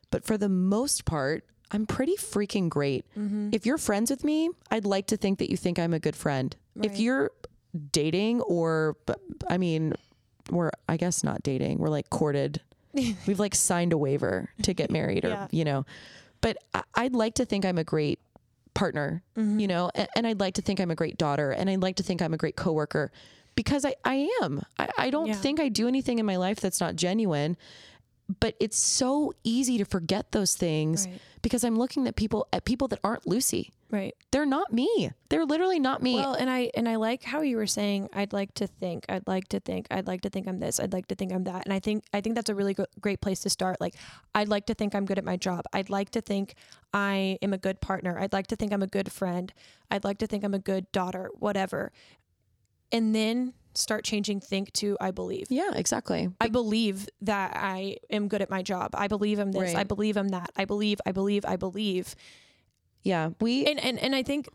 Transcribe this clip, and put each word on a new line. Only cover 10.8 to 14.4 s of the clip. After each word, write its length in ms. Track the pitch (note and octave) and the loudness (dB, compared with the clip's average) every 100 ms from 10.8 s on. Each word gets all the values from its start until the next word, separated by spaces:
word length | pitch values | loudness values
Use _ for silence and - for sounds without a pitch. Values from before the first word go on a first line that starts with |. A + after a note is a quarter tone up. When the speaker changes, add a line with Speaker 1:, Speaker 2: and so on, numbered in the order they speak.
| - | -2
Speaker 1:
I 100 | E3 | 0
guess 260 | F3 - | 0 0
not 200 | - - | -2 -2
dating. 340 | C#3+ C3 C#3 C#3+ | -2 0 0 0
We're, 100 | D#3 | 0
like, 200 | D3 - | -2 -2
courted. 520 | - D3+ C#3+ C#3 D3+ - _ | 0 0 0 -2 -4 -10 _
Speaker 2:
<laughs> 160 | _ | _
Speaker 1:
We've, 460 | C#4+ A#3+ F#3+ - G3 | -2 -2 -2 -2 0
like, 160 | G#3 - | 2 2
signed 360 | - F3 F3 | 2 2 2
a 40 | D#3+ | 2
waiver 520 | C#3 C#3+ G#2 F#2 | 2 2 0 0